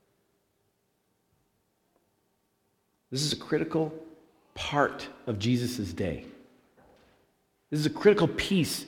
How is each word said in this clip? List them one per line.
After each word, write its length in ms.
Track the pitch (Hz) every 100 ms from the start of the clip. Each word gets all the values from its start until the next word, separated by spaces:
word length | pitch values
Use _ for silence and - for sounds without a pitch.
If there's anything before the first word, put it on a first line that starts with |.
| _ _ _ _ _ _ _ _ _ _ _ _ _ _ _ _ _ _ _ _ _ _ _ _ _ _ _ _ _ _ -
This 140 | 131
is 100 | 151
a 20 | 123
critical 560 | - 151 156 160 156 - - - _ _ _
part 520 | - - 147 135 - - - -
of 120 | 107
Jesus' 540 | 110 123 120 - 98
day. 320 | 85 95 71 - - - _ _ _ - _ _ _ _ _ _ _ -
This 120 | 151
is 40 |
a 60 | 151
critical 360 | - 202 202 165
piece 600 | - - 196 139 -